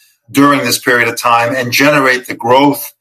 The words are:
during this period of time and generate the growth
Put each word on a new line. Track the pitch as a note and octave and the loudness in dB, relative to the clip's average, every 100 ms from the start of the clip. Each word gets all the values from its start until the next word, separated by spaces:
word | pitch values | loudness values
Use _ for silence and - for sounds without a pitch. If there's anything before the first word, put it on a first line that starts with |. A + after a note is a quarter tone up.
| _ _ _ | _ _ _
during | B2 C#3+ C3+ | 2 2 2
this | B2 G#2+ | -2 -4
period | C3+ A#2+ A#2 | -2 0 -2
of | A#2 | -2
time | B2 A#2 A#2+ C3 | 0 0 0 -4
and | A#2+ | -4
generate | B2 C#3+ C#3+ C3 B2+ - | 0 2 2 0 -2 -4
the | - | -6
growth | A#2 C3 C#3+ - - _ | 0 2 2 0 -8 _